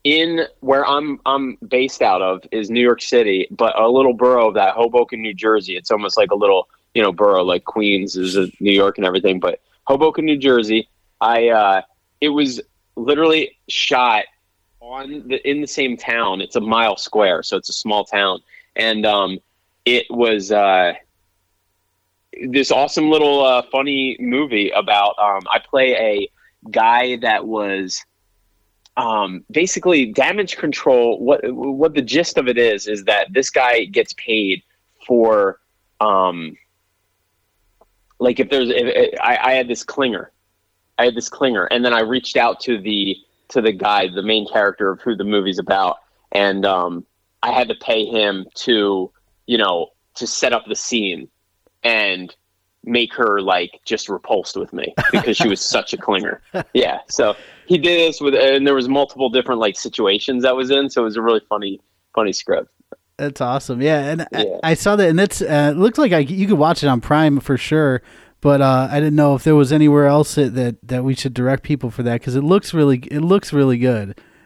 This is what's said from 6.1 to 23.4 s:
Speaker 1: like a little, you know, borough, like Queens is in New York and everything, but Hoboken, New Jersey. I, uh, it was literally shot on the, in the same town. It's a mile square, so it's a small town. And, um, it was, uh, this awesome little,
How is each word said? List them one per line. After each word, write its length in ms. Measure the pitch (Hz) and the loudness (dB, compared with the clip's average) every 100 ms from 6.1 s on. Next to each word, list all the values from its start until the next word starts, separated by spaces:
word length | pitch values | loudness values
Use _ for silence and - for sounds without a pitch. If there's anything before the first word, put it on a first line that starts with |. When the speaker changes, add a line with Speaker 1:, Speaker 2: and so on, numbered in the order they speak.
| - | 0
Speaker 1:
like 160 | 101 | 0
a 40 | 101 | 2
little, 340 | 101 95 - _ _ | 4 2 0 _ _
you 80 | 117 | 0
know, 100 | 104 | 0
borough, 320 | 85 104 95 | 2 2 4
like 220 | 92 87 - | 2 -2 -2
Queens 500 | 110 104 98 95 90 | -2 0 0 -2 -4
is 220 | 92 95 | -2 0
in 120 | 92 - | -2 -2
New 100 | 101 | 2
York 260 | 98 98 95 | 4 2 2
and 80 | 95 | -2
everything, 360 | 92 95 92 | 0 0 0
but 180 | 90 - _ _ | -2 -4 _ _
Hoboken, 400 | - 139 156 156 | -2 2 2 0
New 140 | 156 143 | -2 0
Jersey. 500 | 135 123 107 110 - _ _ _ | 2 2 2 -2 -2 _ _ _
I, 300 | 113 117 117 | 0 2 2
uh, 320 | 113 101 95 92 _ _ _ | 4 4 2 -2 _ _ _
it 80 | 147 | -2
was 320 | 143 143 120 - _ _ - | 0 -2 -4 -14 _ _ -10
literally 640 | 117 147 160 160 143 - - | -2 2 2 2 -2 -10 -10
shot 560 | - - 135 123 110 - _ _ _ _ _ | -6 -2 0 2 0 -2 _ _ _ _ _
on 480 | 120 127 135 147 123 | -16 -14 -12 -14 -6
the, 220 | 127 139 | -6 -2
in 100 | 147 | -4
the 80 | 143 | -4
same 300 | - 135 120 | -4 -4 -4
town. 420 | - 117 110 95 | -4 -2 -2 -4
It's 160 | 98 120 | -4 -4
a 60 | |
mile 340 | 107 113 113 98 | 0 0 0 -2
square, 480 | - 107 101 85 | -2 2 2 2
so 140 | - 98 | -2 -6
it's 100 | - | -6
a 40 | |
small 320 | - 110 104 95 | -8 -2 -2 -2
town. 340 | 104 98 92 _ - _ - | -2 -2 -2 _ -20 _ -4
And, 280 | 110 110 104 | -2 0 0
um, 340 | 104 95 95 _ _ _ _ - | 0 0 -6 _ _ _ _ 0
it 200 | 123 - | 0 -2
was, 420 | 120 117 107 95 | 0 2 0 0
uh, 420 | 104 98 95 87 82 _ _ _ _ _ _ _ _ _ _ _ _ _ - 131 | 2 4 4 2 -2 _ _ _ _ _ _ _ _ _ _ _ _ _ -14 -4
this 220 | 131 131 | -2 0
awesome 380 | 127 139 170 156 | 2 0 0 2
little, 340 | 156 147 143 | 4 4 4